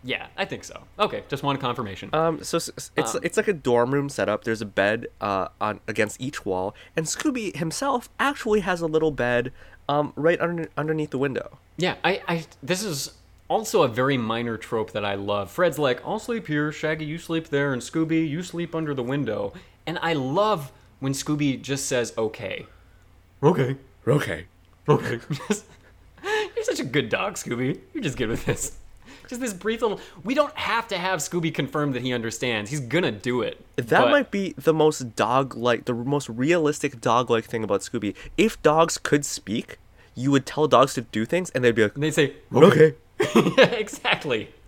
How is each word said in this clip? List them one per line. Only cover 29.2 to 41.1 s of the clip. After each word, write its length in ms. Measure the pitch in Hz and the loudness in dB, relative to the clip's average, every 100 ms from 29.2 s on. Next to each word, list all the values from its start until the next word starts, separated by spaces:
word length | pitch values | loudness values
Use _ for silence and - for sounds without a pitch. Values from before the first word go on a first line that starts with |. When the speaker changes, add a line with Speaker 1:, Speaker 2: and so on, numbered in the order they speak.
| - | -12
Speaker 1:
Just 140 | 247 | -6
this 120 | 254 | -6
brief 280 | 185 196 226 | -4 -4 0
little, 180 | 233 190 - - | 0 -2 -8 -12
we 100 | 170 | -4
don't 220 | 269 294 - | 0 0 0
have 300 | - 233 220 | -2 -2 -2
to 80 | 190 | -4
have 220 | 180 185 | -2 -4
Scooby 340 | - 175 165 | -2 -2 -2
confirm 400 | - 139 156 147 | -2 -4 0 -2
that 80 | 127 | -2
he 80 | 127 | -2
understands. 560 | 123 113 113 127 113 104 | -2 -4 -4 -2 -2 -2
He's 100 | 147 | -6
gonna 300 | 120 151 175 | -2 0 0
do 300 | 104 123 123 | -2 -2 -2
it. 220 | 101 - - - | -2 -6 -12 -8
Speaker 2:
That 240 | 117 160 | 0 4
Speaker 1:
But 100 | 247 | 6
Speaker 2:
might 180 | 285 269 | 4 2
be 220 | 202 190 - | -2 -4 0
the 160 | 135 | 2
most 420 | 160 156 151 123 - | 4 4 2 -8 0
dog-like, 720 | 107 123 139 120 120 117 - | 2 2 0 0 0 0 0
the 80 | |
most 340 | 117 120 143 135 | -4 -2 -2 -4
realistic 720 | 113 135 175 151 151 147 120 | -2 2 4 4 0 -4 -2
dog-like 440 | 127 117 123 117 113 | 2 4 4 2 0
thing 180 | 117 | -6
about 180 | 107 98 | 0 0
Scooby. 320 | - 117 104 - - - | 0 -4 -4 -6 -10 2
If 240 | 214 - | 2 4
dogs 360 | 156 151 170 - | 4 6 4 2
could 260 | - 147 143 | 0 0 0
speak, 540 | - - 110 - - - - - - | -10 -6 -6 -6 -14 -20 -20 -20 -4
you 160 | 131 | 2
would 140 | 139 135 | 2 2
tell 220 | - 151 | -2 4
dogs 260 | 123 110 - | 6 6 2
to 60 | |
do 240 | 117 | -6